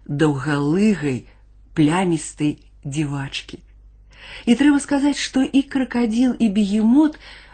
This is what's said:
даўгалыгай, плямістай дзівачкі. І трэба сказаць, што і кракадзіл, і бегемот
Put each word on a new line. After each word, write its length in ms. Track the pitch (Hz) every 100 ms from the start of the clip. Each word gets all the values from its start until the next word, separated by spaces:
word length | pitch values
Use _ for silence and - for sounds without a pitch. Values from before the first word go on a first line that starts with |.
| -
даўгалыгай, 1160 | 147 156 139 139 143 143 170 214 180 147 123 - - _ - - -
плямістай 800 | 147 175 190 160 - - 151 - - -
дзівачкі. 760 | 147 139 147 143 139 - - - - - - - - - - - -
І 100 | 240
трэба 240 | 277 285
сказаць, 340 | - 285 285 277
што 260 | - 262
і 180 | 269 269 269
кракадзіл, 640 | 269 254 240 240 220 254 -
і 100 | 226
бегемот 680 | 196 202 214 220 269 311 302 - - -